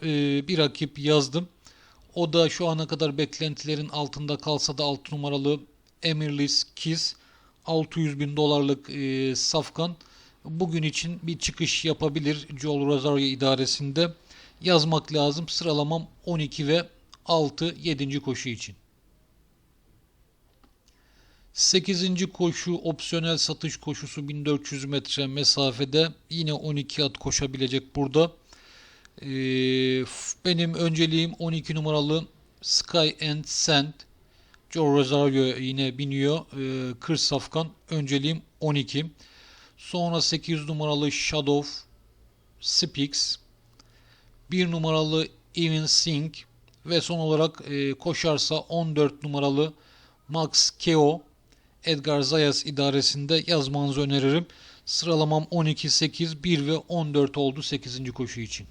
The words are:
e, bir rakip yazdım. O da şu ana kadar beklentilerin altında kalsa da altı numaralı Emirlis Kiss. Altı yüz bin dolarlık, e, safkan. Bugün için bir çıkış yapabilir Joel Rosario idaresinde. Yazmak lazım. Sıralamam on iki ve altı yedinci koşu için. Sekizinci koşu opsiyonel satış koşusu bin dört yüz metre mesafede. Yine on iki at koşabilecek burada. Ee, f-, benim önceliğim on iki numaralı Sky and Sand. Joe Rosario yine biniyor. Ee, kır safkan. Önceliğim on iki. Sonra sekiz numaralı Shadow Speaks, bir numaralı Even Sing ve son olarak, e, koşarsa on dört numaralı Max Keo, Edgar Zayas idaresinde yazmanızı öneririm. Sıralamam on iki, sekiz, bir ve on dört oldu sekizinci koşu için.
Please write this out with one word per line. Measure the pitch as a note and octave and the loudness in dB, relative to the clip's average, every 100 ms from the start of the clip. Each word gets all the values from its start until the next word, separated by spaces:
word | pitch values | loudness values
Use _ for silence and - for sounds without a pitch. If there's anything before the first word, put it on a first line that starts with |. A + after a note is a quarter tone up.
e, | D#3+ D3 C#3+ C#3 C#3+ | 0 0 2 0 0
bir | F3+ | 2
rakip | D3 D3 D3 - | 2 0 -6 -2
yazdım. | C#3+ D3+ C3 D3 F3+ _ - - - _ - - | 4 4 4 -2 -4 _ -20 -20 -20 _ -12 -4
O | E3+ | 0
da | E3 D#3+ | 4 4
şu | - F3 | 2 0
ana | D#3+ D#3+ | 0 -2
kadar | D3+ D#3 C#3+ | -2 -2 0
beklentilerin | D3 - D#3 C#3+ D3 D3+ D3+ | -4 -2 -6 -6 -4 -4 -4
altında | D3 D3 - D3 D3 | -6 -6 -6 -6 -4
kalsa | - D3 - C#3+ | -2 -2 -2 -2
da | |
altı | D3 C#3+ - D3 | -2 -2 -6 -6
numaralı | C#3+ C#3+ C#3 D3 - _ _ _ | -4 0 2 0 -2 _ _ _
Emirlis | E3 D#3 D3+ C#3+ C#3+ - - - | -2 0 -2 0 0 0 -2 -6
Kiss. | D#3+ D#3+ - - _ _ _ _ - | -4 -2 -4 -6 _ _ _ _ -2
Altı | E3 D#3 E3 | -2 0 -2
yüz | D#3 C#3+ | -2 -2
bin | D3 D3 | -4 2
dolarlık, | D3+ D3 C#3 C#3 - | 4 4 2 0 -4
e, | C#3+ C3+ C3 C3+ C3 | -6 -4 -2 -2 0
safkan. | - E3 C#3+ - E3+ E3+ - - - _ D3+ | 0 0 -2 -4 -6 -6 -16 -20 -20 _ -10
Bugün | D#3+ F3+ E3 | -4 -2 0
için | D#3 - E3 F3 | -2 -2 -6 -6
bir | E3 E3+ | -6 -4
çıkış | - - D#3+ - E3 | -4 -2 -2 0 0
yapabilir | D3+ D#3 D3 C#3+ D3+ C#3+ C#3 | 0 0 0 0 -2 -6 -8
Joel | D3 C#3+ C#3 | -2 0 2
Rosario | C#3+ C#3+ C#3+ | 2 4 2
idaresinde. | C#3 C3 C3+ C3+ C3 - C#3 C#3 E3+ E3 _ - - - | 2 2 2 2 2 -2 -2 0 0 -2 _ -20 -20 -8
Yazmak | E3 F3 D#3 D#3+ - | 2 4 4 0 0
lazım. | D#3 D3 D3 E3 | 0 0 0 -4
Sıralamam | - E3+ D3 D3 E3 D#3+ - - | -4 0 0 0 -2 -6 -12 -6
on | E3+ | -4
iki | D3 - C#3+ | -4 -4 2
ve | E3 E3+ _ _ - - | 2 0 _ _ -18 0
altı | E3 D3 - E3 - | 2 2 0 -4 -4
yedinci | D#3+ C#3 C#3 C#3 | -4 -2 -2 -4
koşu | C#3 B2 C3 | -4 -6 -6
için. | A2+ - G2 _ _ _ _ _ _ _ _ _ _ _ _ _ _ _ _ _ _ _ _ _ _ _ _ _ _ _ | -8 -10 -16 _ _ _ _ _ _ _ _ _ _ _ _ _ _ _ _ _ _ _ _ _ _ _ _ _ _ _
Sekizinci | - - F#3+ F#3+ F3+ F#3+ F3+ F#3+ | 0 2 4 2 0 0 0 -2
koşu | - F3 - - | 0 0 0 -4
opsiyonel | E3+ E3 D3 - E3+ E3 D#3+ | -4 -4 -6 -4 -2 -2 0
satış | - D#3 D#3 - | 0 -2 -6 -8
koşusu | - C#3+ C#3+ - C#3+ | -8 -8 -8 -10 -8
bin | D3 D3 | -6 -2
dört | C#3+ C#3+ | -2 -2
yüz | C#3 C#3 | -10 -4
metre | C#3+ - - C3+ | -6 -4 -4 -4
mesafede. | C#3 C3+ - C#3 A#2+ C#3 D3+ D#3+ - _ | 0 2 4 2 0 0 2 2 -2 _
Yine | E3 D#3 | -4 -2
on | D3+ D#3 C#3+ | -2 -2 -4
iki | C#3+ - | -4 -2
at | C#3+ A#2+ | -2 -2
koşabilecek | C#3 B2+ C#3+ C3 C3 C3 C3 - | -4 -2 -2 -2 0 -2 -4 -2
burada. | C#3 C#3 E3 - _ - - - - - - - | 2 4 2 0 _ -20 -20 -20 -20 -20 -20 -16
Ee, | C#3 C3 C3 C3 C3 C3 C3 C3 B2+ | -8 -4 -2 0 2 2 2 0 -2
f-, | - - - F3+ | -8 -10 -4 0
benim | E3+ E3+ | 0 0
önceliğim | E3 E3+ D#3+ D#3+ D#3+ E3 | 0 0 2 2 2 0
on | - E3 | -2 -4
iki | D#3+ - D#3 | -4 -4 -4
numaralı | D#3 D3+ D3 D#3 - _ _ _ | 0 0 2 0 -2 _ _ _
Sky | - - - E3+ D#3 - D#3 | 0 0 2 2 2 0 -4
and | D3+ - | -4 -4
Sand. | - - D3 C#3+ - - _ _ _ _ - _ | -2 2 2 2 -6 -20 _ _ _ _ -20 _
Joe | E3+ D3+ C#3+ | 0 4 6
Rosario | C3 C#3+ C#3+ C3+ | 4 4 4 4
yine | C3 B2+ C3 C3+ C3+ B2 | 2 2 -4 -2 -2 -2
biniyor. | C#3+ C#3 C#3 D#3+ | -4 0 2 0
Ee, | D#3 C#3 C3+ C3 B2+ B2 | -4 -8 -6 -4 -6 -8
kır | - D#3 | -4 0
safkan. | - C#3 - D#3 E3 - _ | 0 -2 -2 -4 -4 -8 _
Önceliğim | D#3+ C#3 C#3 C#3+ E3 - _ | -4 0 0 0 -4 -8 _
on | D#3 C#3+ | 0 0
iki. | C3 C#3 D#3+ - - - - - - _ | 0 -4 -6 -10 -20 -20 -20 -20 -20 _
Sonra | - F3+ E3+ E3+ | -8 -4 0 0
sekiz | D3+ D#3 D#3+ D#3+ D3 | 0 -2 -2 -4 -4
numaralı | D#3 D3+ D3 D3 | -2 0 2 0
Shadow | C#3+ - D3 C#3 C#3+ C#3+ - - _ _ _ _ _ _ _ | 0 -2 0 2 2 0 -10 -16 _ _ _ _ _ _ _
Speaks, | - - - - C#3 - - - - _ _ _ - _ _ _ _ - _ | -2 0 0 0 -2 -2 -4 -4 -10 _ _ _ -20 _ _ _ _ -20 _
bir | F3+ F3+ | 0 0
numaralı | E3 D#3+ D#3 D#3 D#3+ D#3+ - _ - | 0 2 2 2 0 -2 -8 _ -2
Even | E3 D#3 D#3 | 0 2 2
Sing | - - D3 D#3 - - _ _ _ D3+ | 2 2 -2 -4 -8 -20 _ _ _ -2
ve | E3+ | -2
son | - E3+ | 0 -2
olarak, | D#3+ D#3 D#3+ D#3+ C#3+ | 2 2 2 -2 -8
e, | C#3+ C#3 | -4 -2
koşarsa | C3+ F3 D#3 E3 D3 - D#3 | -2 -4 -2 0 2 0 -2
on | - E3 E3 D3 | -2 -2 -2 2
dört | C#3+ C#3+ | 2 2
numaralı | D3+ C#3+ C#3+ C#3 D#3 D3+ _ - - _ _ | -6 0 2 2 0 -2 _ -20 -20 _ _
Max | D#3+ D#3 - - - | -4 0 2 2 0
Keo, | - D#3+ D3 E3 - _ _ _ _ _ | 2 6 6 2 -6 _ _ _ _ _
Edgar | - D3+ C#3 C#3+ | -4 -2 0 0
Zayas | C3 D#3 D3 C#3 - | 2 4 4 2 -2
idaresinde | C#3+ C#3 C3+ C3 C#3 C#3+ D#3+ - | 0 2 4 2 0 0 0 2
yazmanızı | E3+ C3+ C#3+ C#3+ C3+ | 0 0 0 0 0
öneririm. | C#3+ C#3 C3+ D3+ F3 - - - - | 2 2 4 2 0 -12 -20 -18 -6
Sıralamam | - D#3+ D#3 D#3 D#3 D#3 | -4 0 2 4 2 0
on | E3+ D#3 | 0 2
iki, | D3+ D3+ | 0 0
sekiz, | - D#3 - E3 D#3 | 2 2 0 -4 -4
bir | E3+ E3 C#3+ | 0 2 2
ve | D#3 | -2
on | - E3+ D#3 | -2 -2 0
dört | C#3+ C#3 D3 | 2 2 2
oldu | C#3 C3+ | 0 -2
sekizinci | - C#3+ B2+ B2 C3 | -4 -6 -6 -8 -8
koşu | A#2+ A#2+ A#2+ | -6 -6 -6
için. | A2 - F#2+ | -8 -10 -14